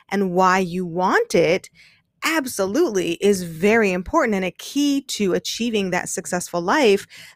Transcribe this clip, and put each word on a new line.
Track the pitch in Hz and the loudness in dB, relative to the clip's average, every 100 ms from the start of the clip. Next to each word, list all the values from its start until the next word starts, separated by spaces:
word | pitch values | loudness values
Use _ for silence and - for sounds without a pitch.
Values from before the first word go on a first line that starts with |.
| - | -6
and | 196 190 | -2 0
why | 175 185 185 | 4 4 4
you | 185 175 180 | 0 -4 -6
want | 165 185 349 466 | -2 0 0 2
it | 190 156 185 - _ - _ _ _ | 2 2 0 -4 _ -20 _ _ _
absolutely | 294 320 254 - 190 226 349 202 170 | -2 -2 -4 -4 -2 0 0 0 -2
is | 170 202 196 | 0 2 0
very | 175 160 202 233 208 | -2 -2 2 4 2
important | 180 180 320 254 196 | 0 -2 0 0 0
and | 185 | -4
a | |
key | - - 277 285 277 | -6 -8 -2 0 0
to | - - 202 | -4 -2 0
achieving | 156 - - 233 214 190 | 0 -4 -6 -2 -2 -2
that | 180 - | -2 -4
successful | - - 180 - 175 | -8 -6 -6 -4 -6
life | 175 294 240 202 - - - | 0 2 4 2 0 -20 -20